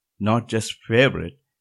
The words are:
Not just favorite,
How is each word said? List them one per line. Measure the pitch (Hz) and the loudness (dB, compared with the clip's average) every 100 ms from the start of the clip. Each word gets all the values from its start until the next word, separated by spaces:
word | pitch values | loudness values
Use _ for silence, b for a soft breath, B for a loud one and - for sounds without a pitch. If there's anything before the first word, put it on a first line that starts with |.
| _ - | _ -6
Not | 104 113 113 | 0 0 0
just | 110 - - - | -4 -4 -12 0
favorite, | 117 135 87 85 _ _ _ | 2 2 0 -10 _ _ _